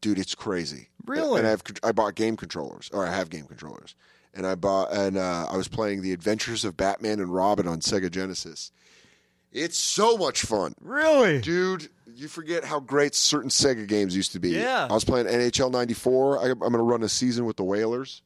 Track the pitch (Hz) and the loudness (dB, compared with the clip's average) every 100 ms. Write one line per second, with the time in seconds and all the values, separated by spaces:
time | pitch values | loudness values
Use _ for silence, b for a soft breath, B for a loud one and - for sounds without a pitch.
0 | 107 98 92 - - 92 80 69 - _ | 0 -2 -2 -6 -4 -4 -4 -10 -18 _
1 | - 285 320 240 110 110 - 101 107 107 | -8 -2 0 2 2 0 -2 -4 -2 2
2 | 104 98 110 113 90 87 69 - - 101 | 0 2 -2 -2 -6 -8 -8 -10 -8 -4
3 | 92 92 90 80 71 - 82 - - - | -2 -2 -4 -8 -14 -18 -16 -18 -20 -20
4 | b b b - 92 95 98 98 95 101 | b b b -6 -4 0 0 2 0 0
5 | 98 95 92 87 85 95 92 - 107 101 | 0 0 -2 -2 -2 -4 -4 -4 -2 -2
6 | 92 90 85 110 - 113 110 82 95 98 | -4 -2 0 0 -2 -4 -4 0 -2 0
7 | 110 107 92 92 95 101 87 82 - 104 | -2 -2 -2 2 2 2 0 0 0 0
8 | 92 87 95 90 85 78 - b b b | -2 -4 -6 -6 -10 -12 -16 b b b
9 | b b b b b 117 170 - - - | b b b b b -6 -4 -2 -2 2
10 | 214 233 160 120 - 110 85 - - 269 | 4 4 2 0 0 0 0 -6 -8 0
11 | 311 294 220 143 117 175 185 190 156 _ | 4 6 6 4 0 0 0 -2 -8 _
12 | - 117 147 170 156 170 135 151 127 139 | -20 -16 -14 -12 -6 -4 -2 -6 0 2
13 | 147 - - 147 127 - 143 123 104 104 | 4 4 2 2 0 2 4 2 0 2
14 | 98 92 95 92 87 85 240 254 139 110 | 2 2 -2 -2 0 0 2 0 2 0
15 | 113 131 110 120 120 - 131 127 123 113 | 2 2 2 2 2 2 0 2 0 0
16 | - 131 135 139 127 127 113 120 117 120 | 2 4 4 2 0 0 2 2 2 2
17 | 110 - 127 120 117 104 95 101 110 120 | 0 0 0 0 -2 -2 -2 0 0 -2
18 | 131 - | -8 -14